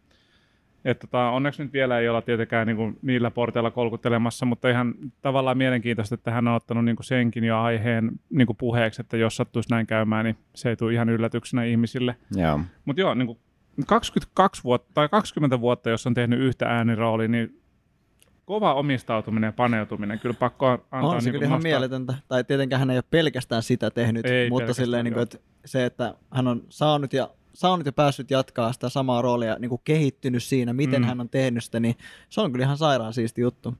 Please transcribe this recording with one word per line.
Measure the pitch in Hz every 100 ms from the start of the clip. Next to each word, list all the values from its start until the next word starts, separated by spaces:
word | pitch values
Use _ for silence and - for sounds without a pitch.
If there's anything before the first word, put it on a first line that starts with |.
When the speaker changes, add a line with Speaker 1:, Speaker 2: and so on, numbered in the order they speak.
| _ _ _ _ _ _ _ _ 127
Speaker 1:
Et | 120
tota, | - 123 123
onneksi | 127 143 147
nyt | 139
vielä | 135 127 120
ei | 117
olla | 117
tietenkään | 120 113 113 117 113
niinku | 110 110 -
niillä | 131 123 120
porteilla | 120 117 120 117
kolkuttelemassa, | 123 117 113 123 117 117 - 123
mutta | 117 127
ihan | 123 120 - 131 -
tavallaan | 139 135 131 127
mielenkiintoista, | 131 123 120 113 104 120
että | 120
hän | 117 117
on | 117
ottanut | - 117 117
niinku | 110
senkin | - 131 117 117
jo | 113 113
aiheen | 117 113 120 113 113 - -
niinku | 143 117
puheeksi, | 110 123 120 110 -
että | - 117
jos | 113 -
sattuisi | 120 120 -
näin | 117 107
käymään, | 110 107 107 113
niin | 110 _ -
se | 123
ei | 110
tule | 113
ihan | 117 117
yllätyksenä | 113 113 117 - 127
ihmisille. | 117 117 113 127 123 120 _ 98
Speaker 2:
Joo. | 80 73 90 - 143
Speaker 1:
Mut | 139
joo, | 190
niinku | 120 127 117 _ _ _ - -
kaksikymmentäkaksi | 220 - - - - 190 -
vuotta | 123 123 -
tai | 151 147
kaksikymmentä | 208 - 165 143 127
vuotta, | 120 120 117
jos | 113 131
on |
tehnyt | 123 120 123
yhtä | 131 - 117
ääniroolia, | 117 117 110 117 113 110
niin | 117 113 - _ _ _ _ _ _ _ _ -
kova | 208 190
omistautuminen | 139 143 127 - 113 107 110 110
ja |
paneutuminen. | 107 120 110 104 104 104 110
Kyllä | 123 113
pakko | 123 - 131
an-, | 120 -
antaa | 131 143
Speaker 3:
On | 120
se | 120
Speaker 1:
niinku | 143
Speaker 3:
kyllä | 143
ihan | 160
Speaker 1:
nostaa. | 165
Speaker 3:
mieletöntä. | 139 127 131 127 127 -
Tai | 127
tietenkään | 123 139 135 131
hän | 135
ei | 127
ole | -
pelkästään | 165 151 127 - 117
sitä | 110 123 110
tehnyt, | 120 117 113 123
Speaker 1:
Ei | 123 120
Speaker 3:
mutta | 127
Speaker 1:
pelkästään, | 117 123 120
Speaker 3:
silleen, | 120 117
niinku, | 117
Speaker 1:
joo. |
Speaker 3:
että | 117 - _ _ -
se, | 131 123
että | - 113 - _
hän | 131 127
on | 120 -
saanut | - 151 147 135
ja, | 135 113 - _
saanut | - 180 180 139
ja |
päässyt | 135 143 139 120
jatkaa | 135 - - 117
sitä | - 123
samaa | 139 131 120
roolia, | 123 120 113 104
niinku | 120 123
kehittynyt | - 156 139 - 135 123
siinä, | - 135 120
miten | 123 143 127
Speaker 1:
Mm. | 120
Speaker 3:
hän | 123
on | 120
tehnyt | 135 131 117
sitä, | - 113
niin | 117 120 - - -
se | -
on | 190
kyllä | 123 135
ihan | 143
sairaan | 160 127 110
siisti | 117 113 -
juttu. | 123 - 120